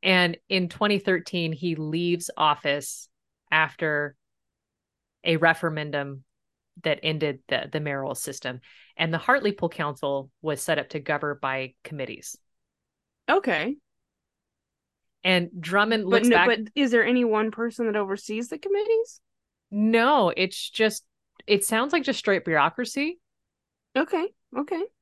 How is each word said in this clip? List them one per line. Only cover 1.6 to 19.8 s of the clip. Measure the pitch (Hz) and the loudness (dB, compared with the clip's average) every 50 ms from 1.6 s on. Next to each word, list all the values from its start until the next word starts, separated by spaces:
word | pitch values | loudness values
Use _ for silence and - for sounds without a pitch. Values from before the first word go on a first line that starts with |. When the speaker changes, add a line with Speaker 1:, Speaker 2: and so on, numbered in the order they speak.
| 175 180 165 | -4 -4 -4
Speaker 1:
leaves | 156 156 151 156 165 175 175 175 170 170 - - | -4 -4 -4 -2 -2 0 0 0 -2 -2 -8 -2
office | - 156 151 147 - - 147 139 147 143 - - - - _ _ _ _ _ _ _ _ _ | 0 2 2 2 2 0 -2 -2 -2 -4 -8 -14 -14 -16 _ _ _ _ _ _ _ _ _
after | - 156 160 151 - - 175 156 151 147 147 143 139 _ _ _ _ _ _ _ _ _ _ _ _ _ _ _ _ _ _ _ _ _ _ | 2 2 2 0 -2 -4 -2 -2 0 -2 -2 -4 -8 _ _ _ _ _ _ _ _ _ _ _ _ _ _ _ _ _ _ _ _ _ _
a | - 165 | 0 0
referendum | 156 147 165 165 - - 165 156 151 151 151 143 147 139 139 139 135 131 _ _ _ _ _ _ _ _ _ _ - - | 4 4 4 4 4 0 -4 -4 -4 -6 -4 -4 -4 -4 -4 -8 -14 -16 _ _ _ _ _ _ _ _ _ _ -6 -2
that | 160 151 - - | -2 -2 0 0
ended | 160 156 156 151 147 139 135 _ _ | -4 -2 0 0 -2 -2 -4 _ _
the, | 135 127 - 139 | -2 -2 -2 -2
the | - 156 | -6 -4
mayoral | 151 151 143 139 135 135 135 | -4 -2 -4 -4 -4 -6 -6
system. | - - - 135 - - 131 127 127 _ - - - - _ _ | -8 -8 -10 -10 -8 -8 -8 -10 -10 _ -20 -20 -20 -20 _ _
And | - 165 165 165 | -4 -2 -2 -2
the | 160 | -2
Hartlepool | - - 254 285 - 208 202 - - 170 | 2 2 2 2 2 0 -2 0 -4 -4
Council | - - 170 147 143 - - 139 139 139 135 135 _ _ | -2 -2 -6 -6 -4 -6 -4 -4 -4 -4 -6 -8 _ _
was | - 156 151 139 - | -4 -4 -4 -4 -2
set | - 160 147 | -2 -2 -2
up | 143 - | -2 -6
to | - 156 | -8 -10
govern | 135 - 151 147 160 147 143 139 | -4 -2 -4 -2 -2 -4 -6 -4
by | - 135 131 135 131 127 _ _ _ | -4 -4 -4 -4 -6 -8 _ _ _
committees. | - 156 147 135 120 117 - - - - - _ _ _ _ _ _ _ _ _ _ _ _ _ _ _ _ _ - | -14 -10 -8 -8 -8 -10 -12 -14 -16 -18 -18 _ _ _ _ _ _ _ _ _ _ _ _ _ _ _ _ _ 2
Speaker 2:
Okay. | 285 392 392 269 196 156 151 220 285 294 _ _ _ _ _ _ _ _ _ _ _ _ _ _ _ _ _ _ _ _ _ _ _ _ _ _ _ _ _ | 2 2 4 2 0 0 0 -2 -6 -8 _ _ _ _ _ _ _ _ _ _ _ _ _ _ _ _ _ _ _ _ _ _ _ _ _ _ _ _ _
Speaker 1:
And | 185 185 180 175 170 - 180 | 2 2 2 2 -2 -8 -12
Drummond | 160 160 180 202 208 220 226 226 208 | -8 0 2 2 4 4 2 0 0
Speaker 2:
But | 185 | 2
Speaker 1:
looks | 214 233 214 247 | 2 4 6 6
Speaker 2:
no, | 240 | 6
Speaker 1:
back. | 233 233 240 | 6 6 6
Speaker 2:
but | 233 220 220 214 _ | 4 2 0 -6 _
is | 285 285 254 | 0 0 2
there | 226 233 220 | 4 4 4
any | 214 247 254 247 | 4 2 2 2
one | 233 214 214 214 220 | 2 2 2 0 0
person | 214 - 226 233 226 - 240 | -2 -4 -6 -6 -4 -2 -4
that | 226 208 | -2 0
oversees | 214 208 190 196 202 - - 208 220 240 233 | -2 -2 -2 -4 -6 -6 -8 -6 -6 -6 -8
the | - 302 | -10 -10
committees? | - 392 403 403 427 427 453 440 466 480 - - _ _ _ _ _ _ _ _ _ _ | -4 -2 -2 -2 0 0 0 0 0 -4 -8 -20 _ _ _ _ _ _ _ _ _ _
Speaker 1:
No, | - 208 | -2 0